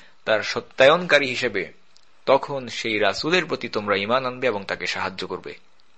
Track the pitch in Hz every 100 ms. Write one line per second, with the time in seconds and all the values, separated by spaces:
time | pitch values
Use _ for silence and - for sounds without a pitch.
0 | - - - 107 - 120 - - 135 175
1 | 175 147 135 120 123 101 78 - - -
2 | - - - 135 - 139 117 - 117 104
3 | 101 95 151 180 156 131 120 110 104 98
4 | 101 127 127 127 131 101 95 90 90 95
5 | 92 95 92 92 - - - - -